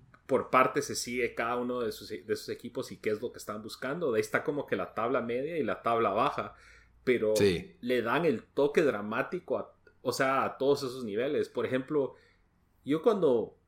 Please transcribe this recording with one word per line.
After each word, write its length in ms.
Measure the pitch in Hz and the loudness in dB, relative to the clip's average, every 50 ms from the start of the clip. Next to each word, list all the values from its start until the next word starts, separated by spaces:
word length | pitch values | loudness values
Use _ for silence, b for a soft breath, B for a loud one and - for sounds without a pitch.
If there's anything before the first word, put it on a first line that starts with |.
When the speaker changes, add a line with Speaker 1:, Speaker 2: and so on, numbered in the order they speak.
| - _ - - _ | -14 _ -20 -18 _
Speaker 1:
por 220 | - 135 107 - - | 0 0 0 2 4
parte 320 | - 127 131 131 - 147 | 6 6 6 6 2 -2
se 140 | - - 107 | -4 -4 -6
sigue 380 | - - 123 120 123 120 117 - | -8 -6 -6 -4 -2 -2 -2 -2
cada 200 | - 117 117 123 | -4 -4 -2 -2
uno 240 | 123 123 123 123 123 | -2 -4 -4 -4 -4
de 140 | 120 107 107 | -4 -4 -6
sus, 160 | - 104 92 | -8 -10 -12
de 260 | 107 - - 107 107 | -12 -10 -6 -4 -6
sus 140 | - - 120 | -4 -4 -8
equipos 420 | 104 - - 113 - 135 120 - | -10 -10 -12 -10 -8 -8 -8 -8
y 60 | 101 | -10
qué 140 | - - 110 | -6 -4 -2
es 100 | 107 104 | -2 -2
lo 100 | 123 110 | -4 -8
que 80 | - 95 | -10 -10
están 240 | - - 104 107 107 | -10 -10 -10 -10 -10
buscando. 480 | 110 - - 123 131 147 175 170 131 | -12 -12 -8 -8 -6 -4 -2 -2 0
De 60 | 110 | 2
ahí 40 | 110 | 0
está 220 | - - - 127 - | 0 0 -2 -2 -2
como 240 | 160 147 143 - | -2 -4 -4 -2
que 80 | - 117 | -2 -2
la 180 | 98 90 - - | -2 -2 -4 -4
tabla 280 | 113 113 120 135 123 | -4 -2 0 0 -2
media 360 | 117 117 120 127 139 160 170 | -2 -2 -2 -4 -4 -4 -2
y 60 | 160 120 | -2 -2
la 180 | 101 90 - | -2 -2 -2
tabla 280 | - 120 117 113 113 101 | 0 2 2 2 2 2
baja, 460 | 95 110 131 143 - 123 101 107 b b b b b b b b _ _ - | 2 2 2 2 0 -2 -6 -8 b b b b b b b b _ _ 0
pero 280 | 127 123 110 110 107 107 | 2 2 4 2 2 4
Speaker 2:
Sí. 400 | 107 107 98 87 78 - - - _ | 6 6 4 4 2 -2 -8 -14 _
Speaker 1:
le 220 | 120 123 127 120 | -2 0 0 2
dan 240 | 107 117 127 147 170 | 2 2 0 2 2
el 180 | 156 117 104 - | 2 2 0 -2
toque 400 | _ _ 139 143 143 - 185 160 | _ _ 2 2 4 4 4 4
dramático 760 | 131 107 104 104 107 110 123 - - 185 180 - - 120 | 4 2 0 -4 -4 -2 -2 -2 -4 -6 -8 -4 -4 -4
a, 160 | 104 - - - _ _ - _ _ | -4 -4 -8 -16 _ _ -20 _ _
o 100 | - 127 | -4 -2
sea, 320 | 120 - 135 131 135 127 113 | 0 2 2 2 2 2 0
a 140 | 101 - | 0 0
todos 260 | - 135 139 143 117 135 | 0 2 2 2 2 0
esos 220 | 123 123 135 120 | -4 -6 -6 -6
niveles. 420 | 104 98 110 131 151 143 113 - | -4 -2 -2 -2 0 0 -2 -2
Por 180 | - - - 220 | -2 -2 -2 -2
ejemplo, 500 | - 127 131 131 - 151 143 135 - b b b b b b b _ _ _ _ _ _ _ - | 0 0 -2 -2 -2 0 0 -2 -2 b b b b b b b _ _ _ _ _ _ _ -4
yo 180 | 131 147 160 | -2 -2 2
cuando, 560 | - 233 208 196 170 139 123 110 95 - - _ _ | 2 2 4 4 4 4 4 2 0 -2 -8 _ _